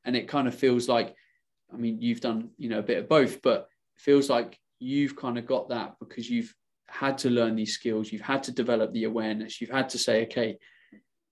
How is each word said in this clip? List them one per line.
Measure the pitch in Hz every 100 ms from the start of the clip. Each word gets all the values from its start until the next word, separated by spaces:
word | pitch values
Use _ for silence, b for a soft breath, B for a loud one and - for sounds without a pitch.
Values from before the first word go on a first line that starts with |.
| -
And | 123
it | 101
kind | 147 131
of | 120
feels | 135 123 120
like, | 120 107 - b b b _ _
I | -
mean, | 117 113
you've | 117 117
done, | 127 110 117 -
you | 113
know, | 107
a |
bit | 104 104
of | -
both, | 156 131 -
but | 131 107 - _ _ _
it |
feels | - 143 139
like | 120 117 - _ -
you've | 127 139 143 139
kind | 131 120
of | 117
got | 131 -
that | 120 104 -
because | - - 113
you've | 117 117 _ _ _ _
had | - 139 135
to | 131
learn | 120 113 110
these | 107
skills, | - 120 110 107
you've | 107
had | - 135
to | 135
develop | 120 120 117 110
the | 120
awareness, | 110 113 110 107 110 -
you've | 117
had | 135 131
to | 120
say, | - 110
"Okay, | 113 - 110 - b b b b _ _ _